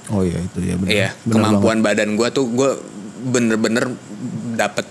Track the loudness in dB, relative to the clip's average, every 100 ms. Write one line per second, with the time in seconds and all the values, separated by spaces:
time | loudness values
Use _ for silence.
0 | -4 0 0 0 -4 -4 -2 0 0 2
1 | 0 -2 0 2 4 4 4 4 2 2
2 | 0 0 0 0 0 2 0 0 -6 -14
3 | -14 -8 -2 2 2 2 2 0 -2 -6
4 | -12 -12 -8 -8 -6 -2 -2 -2 -6